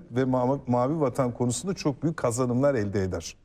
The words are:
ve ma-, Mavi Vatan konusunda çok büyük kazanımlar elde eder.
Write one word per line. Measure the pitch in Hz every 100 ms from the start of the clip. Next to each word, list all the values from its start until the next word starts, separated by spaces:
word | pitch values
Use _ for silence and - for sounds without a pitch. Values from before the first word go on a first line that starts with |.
| -
ve | 120
ma-, | 131 127 123 139 -
Mavi | 123 127 160
Vatan | 135 120 123
konusunda | 120 123 117 185
çok | 180 160 135
büyük | 160 160
kazanımlar | 123 117 127 120 143
elde | 131 101 101
eder. | 95 87 - -